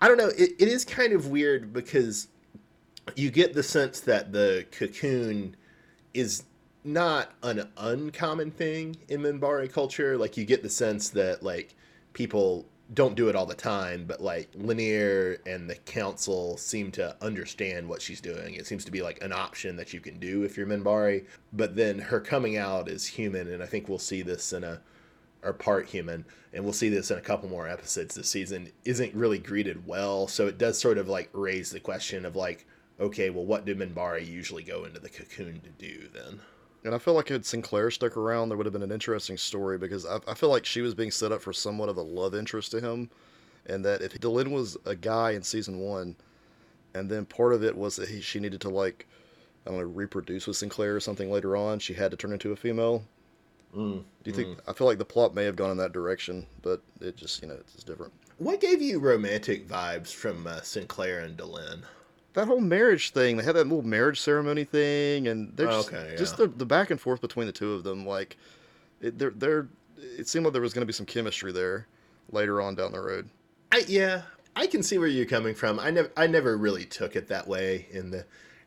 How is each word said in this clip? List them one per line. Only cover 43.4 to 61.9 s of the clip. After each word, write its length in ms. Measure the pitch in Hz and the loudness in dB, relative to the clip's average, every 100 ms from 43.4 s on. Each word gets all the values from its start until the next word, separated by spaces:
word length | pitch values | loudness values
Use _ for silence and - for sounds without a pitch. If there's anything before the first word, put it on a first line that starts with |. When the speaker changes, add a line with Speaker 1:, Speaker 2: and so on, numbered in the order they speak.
| - _ - | -20 _ -8
Speaker 2:
and 180 | 98 98 | -2 0
that 160 | 101 | 0
if 180 | 95 110 | -2 -4
Delenn 300 | 117 117 135 | 0 2 2
was 280 | 143 110 85 - | 0 -2 -6 -6
a 100 | 95 | -4
guy 340 | 107 113 113 | 0 2 2
in 140 | 104 | 0
season 340 | 95 110 98 92 | -2 -4 -4 -6
one, 380 | 98 98 90 87 _ _ _ _ _ _ _ 92 | -4 -4 -6 -10 _ _ _ _ _ _ _ -8
and 120 | 98 | -4
then 180 | 107 98 | -4 -4
part 280 | - 120 | 2 4
of 100 | 120 | 6
it 140 | 107 92 | 4 0
was 200 | 101 95 | -2 -4
that 120 | 98 | -6
he, 100 | 104 | -8
she 200 | - 104 | -6 -4
needed 220 | 101 95 | -4 -4
to, 80 | 98 | -4
like, 360 | 95 95 - - - _ _ _ _ | 0 0 -2 -12 -20 _ _ _ _
I 60 | - | -8
don't 80 | 92 | -6
know, 80 | 87 | -4
reproduce 640 | 87 101 98 87 92 - | -6 -6 -6 -4 -6 -4
with 100 | 101 | -4
Sinclair 380 | 104 - 104 104 | -4 -2 0 0
or 40 | |
something 320 | - 101 98 | -2 -4 -2
later 240 | 101 98 101 | 0 2 2
on, 220 | 104 107 | 2 -2
she 160 | - | -4
had 160 | 95 98 | -2 -2
to 80 | 95 | -2
turn 160 | 104 | -4
into 180 | 101 104 | -4 -4
a 40 | 104 | -2
female. 480 | 120 113 113 117 107 _ _ _ _ _ _ 104 | -2 2 2 2 -2 _ _ _ _ _ _ -6
Speaker 1:
Mm, 260 | 104 95 87 _ | -4 -4 -8 _
Speaker 2:
Do 80 | - | -6
you 20 | |
think, 240 | 98 95 85 | -4 -4 -6
Speaker 1:
mm. 40 | - | -8
Speaker 2:
I 60 | |
feel 140 | 95 127 | 2 4
like 100 | 104 | 4
the 80 | 104 | 0
plot 300 | 117 117 90 | 4 4 4
may 100 | 104 | -2
have 100 | 92 | 0
gone 140 | 95 | 0
in 80 | 92 | 0
that 160 | 92 | -2
direction, 540 | 87 87 95 - 90 80 - | -2 -2 -2 -4 -10 -12 -8
but 180 | 90 90 - - | -4 -4 -6 -14
it 160 | 90 - | -12 -10
just, 280 | 80 - | -10 -10
you 40 | 80 | -10
know, 100 | 69 | -14
it's, 160 | - - | -16 -18
it's 80 | |
different. 280 | - 80 - - _ - | -14 -12 -14 -16 _ -8
Speaker 1:
What 200 | 202 403 | -2 2
gave 220 | 370 349 | 4 4
you 160 | 277 180 | 4 2
romantic 720 | 139 113 104 104 117 101 90 | 6 6 4 0 0 -2 -2
vibes 440 | 90 87 87 82 | -4 -2 -4 -6
from, 360 | - 113 85 85 | -6 -4 -4 -6
uh, 140 | 80 | -8
Sinclair 580 | - 107 90 - 92 90 | -8 -6 -6 -4 -2 -2
and 180 | 82 82 | -6 -10
Delenn? 460 | 85 82 78 85 117 | -10 -10 -10 -12 -14